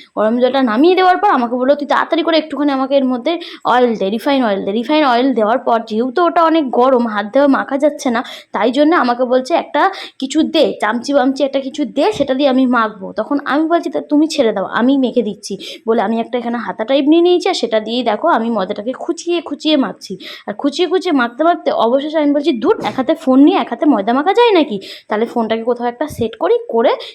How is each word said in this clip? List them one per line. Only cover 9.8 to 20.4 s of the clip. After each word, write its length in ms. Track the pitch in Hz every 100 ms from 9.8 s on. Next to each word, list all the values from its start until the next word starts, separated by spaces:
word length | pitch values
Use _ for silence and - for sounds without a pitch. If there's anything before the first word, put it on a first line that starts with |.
| 370 381 - _
কিছু 240 | 262 311
দে, 300 | 254 330 214 -
চামচি 340 | 208 233 233
বামচি 300 | 285 262 269
একটা 160 | 277 277
কিছু 240 | 269 269
দে, 280 | 254 196 349
সেটা 220 | 427 277
দিয়ে 140 | 262 285
আমি 180 | 254 262
মাখবো।" 460 | 247 220 185 185
তখন 260 | 185 220 285
আমি 240 | 285 277 320
বলছি, 220 | 339 330
"তা 100 | 294
তুমি 260 | 277 294 311
ছেড়ে 260 | 302 233
দাও, 120 | 196
আমি 340 | 185 - 247 277
মেখে 240 | 247 247
দিচ্ছি।" 360 | 208 190 - 196 - - 220
বলে 140 | 226
আমি 180 | 196 226
একটা 180 | 226 247
এখানে 200 | 233 240
হাতা 260 | 208 185
টাইপ 200 | 226 269
নিয়ে 180 | 285 330
নিয়েছি, 260 | 349 359 381
আর 60 |
সেটা 260 | 339 226 220
দিয়েই 220 | 214 240
দেখো 260 | 233 208 320
আমি 220 | 277 226
ময়দাটাকে 420 | 226 190 208 208
খুঁচিয়ে 480 | 254 - 330 339 349
খুঁচিয়ে 360 | 320 285 302 302
মাখছি। 400 | 214 185 - 185 - -